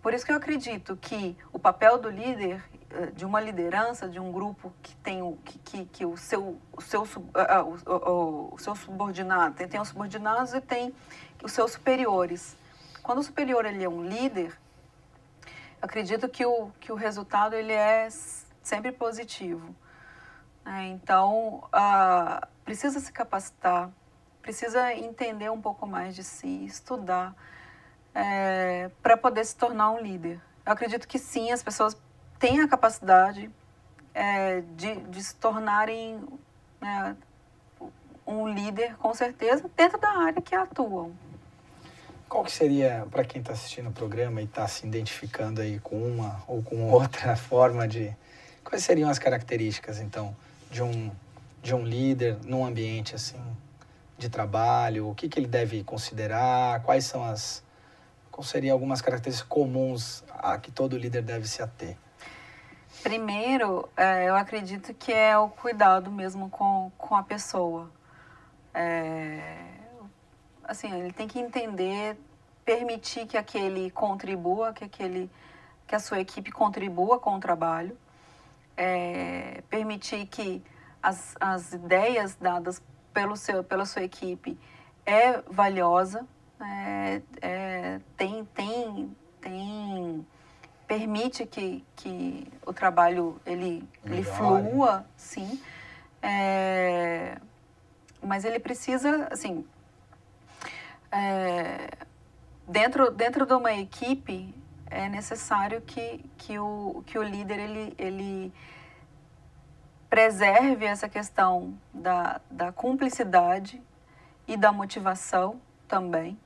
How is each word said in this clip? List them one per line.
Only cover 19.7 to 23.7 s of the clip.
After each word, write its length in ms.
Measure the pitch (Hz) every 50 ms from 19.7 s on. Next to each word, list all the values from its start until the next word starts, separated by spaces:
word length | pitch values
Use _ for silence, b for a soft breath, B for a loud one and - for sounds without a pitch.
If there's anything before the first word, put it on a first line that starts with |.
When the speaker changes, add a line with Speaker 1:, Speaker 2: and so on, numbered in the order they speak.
| 180 B B B B B B B B B B B B B B B _ - _
Speaker 1:
né? 220 | - 196 190 190
Então, 760 | 185 185 185 - - 185 190 190 196 214 220 226 220 214 - - -
ah, 760 | - - 202 202 202 196 190 185 180 180 170 170 - - - - _ _ _
precisa 340 | - 214 - - 285 269 277
se 120 | 269 -
capacitar, 800 | - - 233 - - 196 196 - _ _ - 185